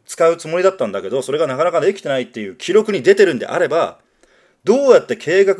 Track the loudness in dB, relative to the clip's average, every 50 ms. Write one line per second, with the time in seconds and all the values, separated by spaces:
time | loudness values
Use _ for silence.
0 | _ -10 -4 0 2 2 0 0 -4 -6 -2 0 0 0 0 0 -4 -6 -6 -6
1 | -8 -6 -6 -6 -4 -4 -4 -2 -2 -2 -2 -2 -2 0 0 0 0 0 -2 -2
2 | -4 -6 -4 -4 -6 -8 -10 -12 -12 -12 -12 -10 -4 0 0 0 0 0 -2 0
3 | 2 4 4 6 4 2 2 -2 -6 -6 -4 -2 -2 0 0 0 -2 -2 -4 _
4 | _ _ _ _ _ _ _ _ _ _ _ _ 0 0 0 2 4 6 4 4
5 | 4 0 -8 -8 -4 0 2 2 2 2 2